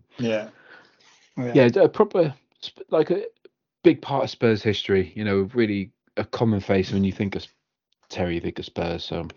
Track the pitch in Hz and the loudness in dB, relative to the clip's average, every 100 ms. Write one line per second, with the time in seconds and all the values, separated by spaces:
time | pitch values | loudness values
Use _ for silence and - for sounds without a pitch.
0 | _ - 117 107 107 - - - _ _ | _ -6 -4 -4 -6 -16 -20 -20 _ _
1 | _ _ _ - 123 143 120 151 156 - | _ _ _ -8 2 6 6 6 2 4
2 | 208 190 156 - _ _ - - - 165 | 2 2 0 -2 _ _ -20 -20 -2 0
3 | 156 180 - - _ _ _ _ 170 143 | 0 -2 -4 -14 _ _ _ _ 4 4
4 | - 139 120 - 120 104 110 98 - 95 | -2 -2 -4 0 2 2 0 -2 0 0
5 | 85 107 107 98 95 123 107 101 92 _ | 0 -4 -2 0 0 0 0 0 -6 _
6 | _ - - - 113 101 - 98 92 98 | _ -8 -8 -2 0 0 2 0 2 0
7 | 98 92 101 90 - _ _ _ _ _ | 0 0 -4 -6 -12 _ _ _ _ _
8 | _ - 87 85 85 85 - - 85 85 | _ -6 -4 -4 -6 -10 -10 -6 -6 -6
9 | - 85 80 | -8 -8 -10